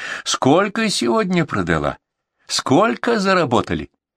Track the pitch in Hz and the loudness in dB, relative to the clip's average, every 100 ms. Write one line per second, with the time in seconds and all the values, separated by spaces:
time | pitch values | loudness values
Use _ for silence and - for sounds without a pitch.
0 | - - - - 131 165 208 220 220 - | -12 -10 -6 0 4 4 2 -2 -4 -2
1 | 233 226 185 180 151 104 85 80 71 - | 0 0 0 0 0 -2 0 0 -2 -6
2 | _ _ _ _ - - - 170 226 233 | _ _ _ _ -8 -6 2 2 2 0
3 | - 226 190 185 143 113 - 78 71 _ | -2 -2 0 0 2 0 0 -4 -8 _
4 | _ | _